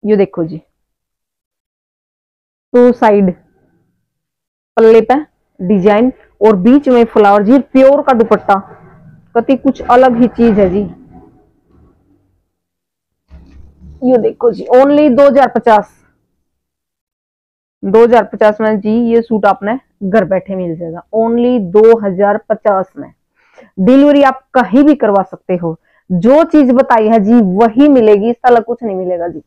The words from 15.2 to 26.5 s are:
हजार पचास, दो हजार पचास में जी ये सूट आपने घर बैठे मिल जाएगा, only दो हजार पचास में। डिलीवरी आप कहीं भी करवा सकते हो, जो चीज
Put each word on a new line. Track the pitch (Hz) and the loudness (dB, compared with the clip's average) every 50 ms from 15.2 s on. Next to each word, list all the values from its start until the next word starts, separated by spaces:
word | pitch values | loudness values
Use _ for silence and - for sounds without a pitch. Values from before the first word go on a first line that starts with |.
| 285 | 2
हजार | 277 240 277 262 233 | 2 4 2 0 0
पचास, | - 226 - 240 220 208 190 _ _ _ _ _ _ _ _ _ _ _ _ _ _ _ _ _ _ _ _ _ _ _ _ _ _ _ _ _ _ _ _ _ _ _ _ _ _ _ | -2 -4 0 0 0 0 0 _ _ _ _ _ _ _ _ _ _ _ _ _ _ _ _ _ _ _ _ _ _ _ _ _ _ _ _ _ _ _ _ _ _ _ _ _ _ _
दो | - 196 190 220 | -10 -2 2 2
हजार | 233 240 233 233 202 | 2 4 2 0 0
पचास | - - 202 220 214 208 - | -2 -4 -2 -2 -2 0 -2
में | 220 214 214 208 | -4 -4 -4 -4
जी | 196 214 214 233 240 | -4 -4 -4 -2 -2
ये | 226 226 233 | 0 -2 -2
सूट | 226 - 226 208 202 | -2 -2 -6 -2 -2
आपने | 202 190 - 196 202 233 262 _ _ _ _ 202 | -2 -2 -2 -6 -8 -8 -8 _ _ _ _ -8
घर | 190 185 226 190 | -2 -2 -2 -2
बैठे | 156 190 180 180 - 196 | -2 -4 -6 -6 -8 -10
मिल | 190 180 175 165 | -10 -8 -10 -10
जाएगा, | 165 170 165 160 175 - _ - | -12 -12 -14 -14 -16 -18 _ -4
only | 220 226 226 233 233 240 247 254 247 196 170 | -4 -2 -2 -2 -2 -2 -2 -2 -2 -4 -2
दो | 175 208 220 226 226 226 | 0 2 4 4 4 2
हजार | 208 196 185 180 202 202 208 214 _ _ | 0 -8 -4 -2 -2 -2 -2 -4 _ _
पचास | 220 - _ 214 202 190 185 _ _ | -10 -4 _ -2 -2 -2 -4 _ _
में। | 147 139 - _ _ _ _ _ _ _ _ _ _ - _ _ - | -20 -20 -20 _ _ _ _ _ _ _ _ _ _ -20 _ _ -4
डिलीवरी | 185 208 254 277 285 294 294 285 | 0 2 4 4 4 4 4 2
आप | 277 262 262 262 _ _ - | 2 0 -2 -4 _ _ -4
कहीं | 262 240 180 190 262 294 | -4 -2 0 0 2 2
भी | 302 294 | 2 2
करवा | - 254 214 196 196 185 | 0 -2 -2 0 -2 -4
सकते | _ - - _ - 185 | _ -12 -20 _ -8 -8
हो, | 175 175 165 165 _ _ _ _ _ _ _ | -6 -6 -8 -10 _ _ _ _ _ _ _
जो | 180 175 170 233 269 302 330 | -6 -2 2 2 4 2 2
चीज | 330 | 2